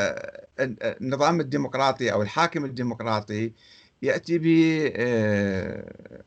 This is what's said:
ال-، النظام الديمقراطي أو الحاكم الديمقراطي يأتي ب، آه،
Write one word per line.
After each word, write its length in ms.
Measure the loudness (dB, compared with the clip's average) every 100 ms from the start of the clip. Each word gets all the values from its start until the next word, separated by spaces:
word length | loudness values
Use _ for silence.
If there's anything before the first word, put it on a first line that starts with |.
| 2 -2 -10 -14 -10 -4
ال-، 240 | -4 -2
النظام 560 | -4 -4 -2 2 2 2
الديمقراطي 720 | 0 -2 -2 0 0 2 0
أو 80 | 0
الحاكم 440 | 0 0 0 0 -6
الديمقراطي 840 | -4 -4 -4 -2 -2 -2 -4 -6 -8 -20 -20 _ -6
يأتي 360 | -2 -2 0 0
ب، 60 | 4 6 6 4 0 0
آه، 960 | 0 2 2 2 2 0 -4 -8 -12 -16 -18 -16